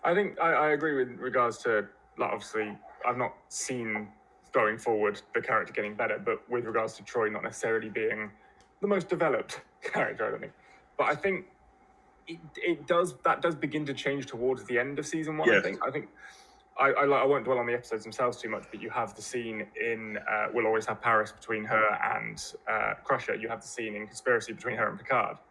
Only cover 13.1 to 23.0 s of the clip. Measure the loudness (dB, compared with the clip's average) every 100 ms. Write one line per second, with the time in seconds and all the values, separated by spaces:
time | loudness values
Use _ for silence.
13.1 | 2 2 4 2 2 -2 -2 -2 -2 0
14.1 | 0 -4 0 0 0 2 2 2 -2 -4
15.1 | -4 -2 2 6 6 4 -2 -2 -2 -8
16.1 | -16 -20 -20 -20 -20 _ 2 4 6 4
17.1 | 6 6 4 4 0 2 -2 -2 -6 -6
18.1 | 0 0 0 -6 -6 -8 -10 -6 -4 -4
19.1 | -6 -8 -6 -4 -6 -8 -4 -4 -2 -6
20.1 | -8 -4 -2 0 2 2 2 0 -2 4
21.1 | 4 2 -6 -6 -4 0 4 4 2 0
22.1 | -2 -4 -10 -12 -10 -4 -2 0 -4